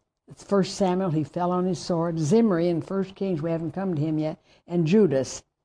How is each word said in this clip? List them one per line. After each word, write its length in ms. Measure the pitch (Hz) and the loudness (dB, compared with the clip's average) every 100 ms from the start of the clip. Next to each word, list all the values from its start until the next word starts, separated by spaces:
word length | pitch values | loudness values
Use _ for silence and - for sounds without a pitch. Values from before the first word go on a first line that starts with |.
| _ _ - | _ _ -20
it's 160 | - | -16
First 320 | - 202 185 | -2 0 0
Samuel, 360 | - 190 180 190 | 0 0 0 0
he 120 | 156 | -2
fell 300 | 143 - 175 | -2 -2 -2
on 140 | 180 185 | 0 0
his 120 | 180 | -2
sword, 400 | - 170 170 165 | -2 -2 -2 -2
Zimri 500 | 151 220 226 170 175 | 2 4 4 2 2
in 140 | 165 | 0
First 320 | - 190 190 | -2 -4 -4
Kings, 260 | - 196 170 | -4 -4 -2
we 120 | 165 | -2
haven't 200 | 165 165 | -4 -4
come 220 | 180 196 | -6 -4
to 80 | 165 | -2
him 160 | 160 156 | -2 -2
yet, 200 | 156 - _ _ - | -4 -6 _ _ -4
and 220 | 175 156 | 0 4
Judas 560 | 208 196 135 127 - _ _ | 4 4 2 -2 -8 _ _